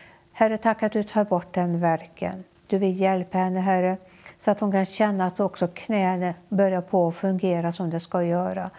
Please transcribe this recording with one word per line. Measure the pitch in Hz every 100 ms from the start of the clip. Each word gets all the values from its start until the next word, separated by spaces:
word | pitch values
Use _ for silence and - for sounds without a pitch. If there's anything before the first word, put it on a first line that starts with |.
| - - _
Herre, | - 220 220
tack | 226 214
att | 214
du | 214
tar | 208 214
bort | 208 175 175
den | 185 175 170
värken. | 170 165 - - 180 185 - _ -
Du | 190
vill | 190 185
hjälpa | 190 190 180 185
henne, | 185 185
Herre, | 190 185 185 190 - - - -
så | -
att | 208
hon | 208
kan | 190
känna | 185 - 214 196 180
att | 180
också | 196 - 175
knäna | - - 214 185 185 180 175 -
börjar | 196 196 180
på | 180 190 170
att |
fungera | 170 190 185 185 170 170
som | 170 170
det | 165
ska | - 180
göra. | 170 175 185 185 185